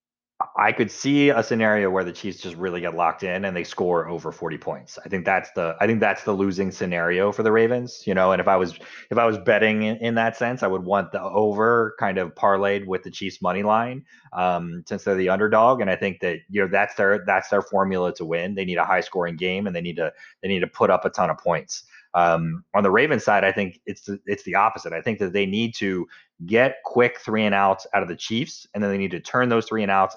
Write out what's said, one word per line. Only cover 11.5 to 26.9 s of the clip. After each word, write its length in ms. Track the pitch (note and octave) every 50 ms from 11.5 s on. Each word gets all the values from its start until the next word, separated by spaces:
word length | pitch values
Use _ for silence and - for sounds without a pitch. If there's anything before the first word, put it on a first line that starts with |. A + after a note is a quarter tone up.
| G#2 G#2 A2 A2+ A#2+ A#2 A2+ G#2+ - -
kind 180 | A2+ G2+ F#2+ F#2+
of 160 | F2+ E2 -
parlayed 520 | - - G2+ G2 F#2+ G2+ G2 G2+ G2+ G2
with 180 | F#2 F#2 F2+ -
the 60 | F#2
Chiefs 280 | - - G2 F#2+ - -
money 220 | F#2+ F2+ F2+ G2
line, 420 | G2+ G#2 G#2+ A2+ A#2 B2 B2+ C3+ - _ _ _ _ -
um, 500 | - F2+ F#2 F2+ F2 E2+ F2 F2 E2+ F2 D#2+ -
since 160 | G#2 G2 -
they're 100 | G#2 G2
the 140 | F#2 F#2+ F2+
underdog. 520 | F#2+ G2 G#2+ G#2+ A2 A2 A2+ A#2+ C3+ A#2+
And 80 | G#2 F#2+
I 60 | F#2
think 240 | - G2+ G2 F2+ -
that, 160 | F#2+ F2+ E2 D#2+ - -
you 100 | F#2+ G#2
know, 60 | F#2+
that's 300 | F2+ F#2 G2 G#2 G#2 -
their, 280 | - G2+ G2 G#2 G#2 F2+
that's 240 | G2+ G2 F#2+ - -
their 140 | G#2 G2+
formula 500 | F#2+ - G2+ G2 G2 F#2+ F#2+ F#2 F2+ F2 E2+
to 100 | - F2
win. 320 | D#2+ E2 E2+ F2 F#2+ G#2
They 80 | G2 F#2+
need 140 | F2+ F2+ E2+
a 60 | E2
high 160 | F2+ F#2 F#2
scoring 360 | E2 - - F#2 F2 F2 E2+
game 320 | D#2 F#2 F#2 F#2 F#2+ G#2 G2+
and 80 | F2
they 40 | E2+
need 160 | E2+ F2 E2
to, 160 | E2 E2 D2+ - - - - - _
they 60 | - F#2+
need 120 | G2 F2+
to 60 | E2+
put 240 | - - - A2+ F#2+
up 140 | F#2 F2 -
a 60 | -
ton 200 | - - F#2 E2+
of 80 | D#2 -
points. 460 | - F2+ E2+ D#2 - - - - - _ - - - _ -
Um, 500 | F2 F2 E2+ E2 E2 E2 E2 D#2+ F2 - _ -
on 80 | G2+
the 80 | G2+ F#2+
Ravens 340 | F#2 A2 C#3 D3+ C#3+ A2 -
side, 180 | - G#2 G2
I 100 | F#2+ G2
think 280 | F#2+ G#2+ G2+ F2+ - _ -
it's 160 | - G2 -
the, 180 | - - G2+ F#2+ -
it's 160 | - G2+ -
the 140 | - F#2+ F2
opposite. 360 | G2 G#2 A2+ - F#2 - E2+
I 80 | D#2+ E2
think 180 | - A#2+ G#2+ G2
that 120 | G2+ F#2
they 140 | F2 G2+ G2
need 280 | F#2+ G2 G#2+ A#2 A#2 A#2
to 300 | - A2+ G2 F#2 F2+ E2 - - - - _ _ - E2+
get 380 | F2 G#2+ A#2 B2+ C3+ C3 - -
quick 340 | -